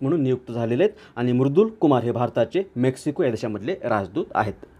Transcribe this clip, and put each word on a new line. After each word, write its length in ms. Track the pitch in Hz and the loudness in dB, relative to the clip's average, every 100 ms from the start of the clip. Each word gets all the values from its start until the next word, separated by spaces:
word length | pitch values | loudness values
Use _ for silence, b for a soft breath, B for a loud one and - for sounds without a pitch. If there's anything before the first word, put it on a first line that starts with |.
म्हणून 200 | 135 170 | -2 0
नियुक्त 300 | 131 127 - | 0 -2 -4
झालेले 320 | 120 113 123 | -4 -2 2
आहेत 120 | 208 - B 120 | 0 -2 B -4
आणि 160 | 123 | 0
मृदुल 360 | 123 139 151 220 | 2 2 4 2
कुमार 360 | 220 156 127 | 2 2 4
हे 80 | 117 | 2
भारताचे 520 | 117 120 123 113 175 190 123 | 0 0 0 0 -2 -4 -2
मेक्सिको 480 | 127 131 156 147 | -2 0 -4 -2
या 60 | 139 | -2
देशामधले 460 | 110 117 104 120 - | -2 -4 -6 -6 -6
राजदूत 420 | 117 107 92 120 - - | -2 -2 -2 -6 -4 -2
आहेत. 180 | 107 - - _ | -2 -4 -16 _